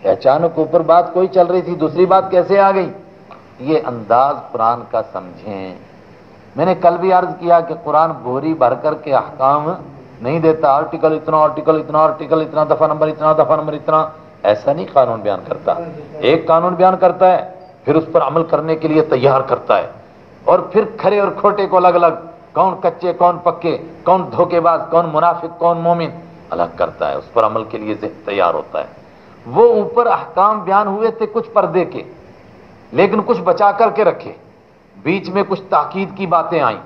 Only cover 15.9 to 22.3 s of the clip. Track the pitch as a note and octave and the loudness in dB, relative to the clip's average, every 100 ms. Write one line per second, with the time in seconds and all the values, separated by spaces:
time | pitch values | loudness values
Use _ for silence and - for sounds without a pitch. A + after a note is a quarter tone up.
15.9 | D3+ - D3+ C3 D#3+ D#3+ E3 F3 E3+ F#3 | -14 -16 -4 0 0 2 2 2 2 2
16.9 | F#3 F#3 E3+ F#3 F3+ - - - - - | 4 0 4 2 2 -2 -16 -20 -12 0
17.9 | D#3 D#3+ E3 C#3 D#3 E3 D3 D#3 D#3+ D#3+ | 0 2 0 2 -2 0 -2 -2 -4 0
18.9 | D#3 D#3 C3 C3 C3 C3 B2 - G#2 - | 0 2 2 2 2 0 -4 0 0 0
19.9 | - - - - - - F3+ - G#3 A3 | -12 -20 -20 -20 -6 0 0 2 -2 -2
20.9 | - F3+ G3+ G3 - G3+ G3+ F#3+ G#3 F#3 | -2 -2 0 -2 0 0 0 0 4 4
21.9 | F3 E3+ - - | 4 0 0 -12